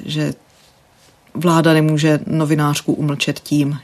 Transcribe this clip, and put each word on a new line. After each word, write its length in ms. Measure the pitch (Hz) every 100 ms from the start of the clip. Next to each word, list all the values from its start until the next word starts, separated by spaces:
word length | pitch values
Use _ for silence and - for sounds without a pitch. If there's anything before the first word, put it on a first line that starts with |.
že 300 | - 151 147 - _ _ _ _ _ _ _ _ _
vláda 380 | - 175 160 160
nemůže 480 | 156 156 151 156 151 -
novinářku 680 | 160 156 156 147 147 -
umlčet 480 | - 151 143 - 139
tím, 380 | - 147 143 143